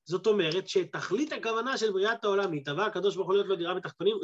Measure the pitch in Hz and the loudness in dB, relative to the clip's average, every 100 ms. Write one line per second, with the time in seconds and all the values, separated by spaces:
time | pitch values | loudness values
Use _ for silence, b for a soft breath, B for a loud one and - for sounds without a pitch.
0 | - 175 220 208 160 175 185 196 175 160 | -6 -2 2 4 2 0 0 0 0 -4
1 | - 202 302 269 220 226 240 254 220 190 | -2 0 0 -2 -2 -2 0 0 0 2
2 | 208 226 208 196 196 156 139 143 208 190 | 0 0 2 2 2 -2 -4 -2 -2 0
3 | 196 175 180 196 190 190 170 185 - - | -2 0 2 2 2 0 -2 -4 -6 -2
4 | 185 214 | 0 0